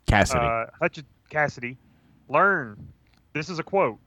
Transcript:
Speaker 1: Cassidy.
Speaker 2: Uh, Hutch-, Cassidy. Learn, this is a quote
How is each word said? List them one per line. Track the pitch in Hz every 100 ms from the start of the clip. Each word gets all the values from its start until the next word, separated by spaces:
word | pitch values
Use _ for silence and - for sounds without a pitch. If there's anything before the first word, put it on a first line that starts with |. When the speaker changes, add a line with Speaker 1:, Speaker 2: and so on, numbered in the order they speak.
| -
Speaker 1:
Cassidy. | 101 - 127
Speaker 2:
Uh, | 117 113 113 -
Hutch-, | - 160 131 _ _
Cassidy. | 151 147 - 123 131 _ _ _ _ -
Learn, | 147 196 180 117 101 - - _ _ _
this | 147 156
is | 160
a |
quote | - 196 139 101